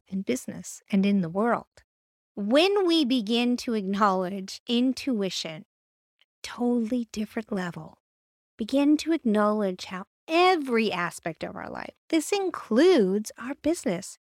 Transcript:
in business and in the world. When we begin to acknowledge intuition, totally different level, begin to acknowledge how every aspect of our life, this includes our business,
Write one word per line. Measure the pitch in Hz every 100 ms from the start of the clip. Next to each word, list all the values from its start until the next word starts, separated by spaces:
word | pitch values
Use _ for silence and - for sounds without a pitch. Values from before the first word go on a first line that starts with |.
| _
in | 190
business | 196 254 - 165 - - -
and | 196 196
in | 202
the | 165
world. | 185 233 208 - _ _ _ _ _ _
When | - 202 277 381 403 359
we | 330
begin | 247 262 202 233 240 240
to | -
acknowledge | 220 190 196 208 185 180 196 190 - -
intuition, | 233 262 247 - 220 190 - 165 156 - _ _ _ _ _ _ _
totally | - - 240 240 220 247 233
different | 214 214 226 -
level, | 196 180 165 160 - _ _ _ _ _ -
begin | 214 269 285 302
to | 302
acknowledge | 330 233 208 208 214 196 185 -
how | 185 - _ -
every | 330 370 359 262 226 214
aspect | 180 175 - 170 156
of | 175 -
our | -
life, | - - - _
this | 320 -
includes | 403 381 - - 220 359 330 185 202 214 -
our | 240 285
business, | 294 349 247 175 - -